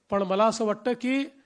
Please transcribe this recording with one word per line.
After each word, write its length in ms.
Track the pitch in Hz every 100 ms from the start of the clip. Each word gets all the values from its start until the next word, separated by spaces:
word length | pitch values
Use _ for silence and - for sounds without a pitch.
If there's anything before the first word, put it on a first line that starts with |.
| _
पण 140 | 202
मला 220 | 185 190 220
असं 200 | 220 214
वाटतं 280 | 208 247
की 320 | 240 247 269 277 -